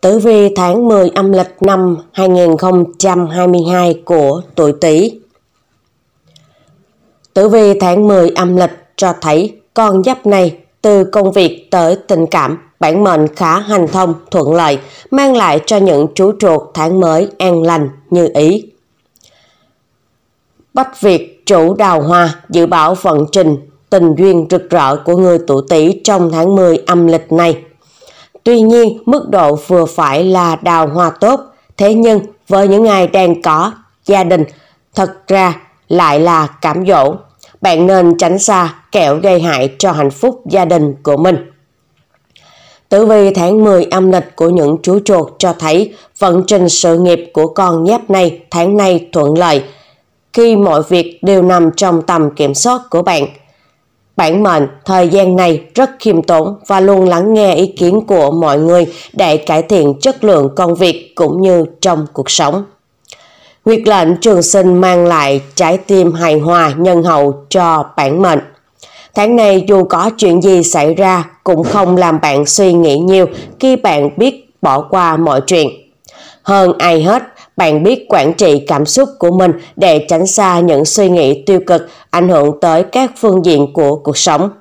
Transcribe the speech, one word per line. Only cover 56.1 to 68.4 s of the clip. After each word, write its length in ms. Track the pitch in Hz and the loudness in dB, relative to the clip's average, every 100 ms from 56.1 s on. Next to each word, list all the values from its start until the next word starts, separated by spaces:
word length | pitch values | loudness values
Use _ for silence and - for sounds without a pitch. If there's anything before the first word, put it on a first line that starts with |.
| 165 | -2
tốn 340 | - 165 170 202 - | 0 0 -2 -8 -4
và 140 | 196 | 0
luôn 280 | 190 196 185 | 2 2 2
lắng 260 | 170 202 | 0 0
nghe 200 | 220 202 | 2 2
ý 120 | 165 196 | 0 -2
kiến 340 | 190 175 196 220 | -2 0 0 0
của 240 | 190 143 | 0 0
mọi 280 | 160 160 143 | 0 0 0
người 280 | 160 175 170 - - | 2 2 0 -6 -18
để 240 | - 175 151 | -4 -2 -2
cải 260 | - 160 | -2 -4
thiện 380 | 165 202 147 139 | 0 0 0 0
chất 240 | 269 262 | -4 -2
lượng 260 | 214 170 139 139 | 0 2 0 -2
công 180 | 180 | -2
việc 380 | 170 180 - - | 0 -2 -2 -10
cũng 280 | - 165 170 | -4 -2 0
như 220 | 190 175 160 - | 0 0 -2 -4
trong 260 | 190 165 147 | -4 -4 -6
cuộc 180 | - 135 | -10 -6
sống. 340 | - 147 180 202 _ _ _ _ - _ _ _ _ | -2 -2 -4 -8 _ _ _ _ -20 _ _ _ _
Nguyệt 160 | - 226 220 | -2 0 2
lệnh 280 | 202 165 175 | 2 2 0
trường 220 | 226 190 | 2 2
sinh 380 | 165 202 185 180 | 2 2 2 2
mang 260 | 185 180 175 | 2 2 2
lại 340 | 165 143 139 139 | 0 0 -2 -6
trái 240 | - 170 185 | -4 -2 -2
tim 340 | 185 196 180 | 0 0 0
hài 260 | 165 170 151 | 0 0 0
hòa 340 | 151 170 160 143 | 0 0 0 0
nhân 260 | 180 175 | 0 0
hậu 320 | 170 156 143 143 - | 0 0 0 -4 -4
cho 360 | 190 170 160 147 - | -2 0 -2 -4 -4
bản 260 | 139 160 | -4 0
mệnh. 180 | 190 160 | 0 0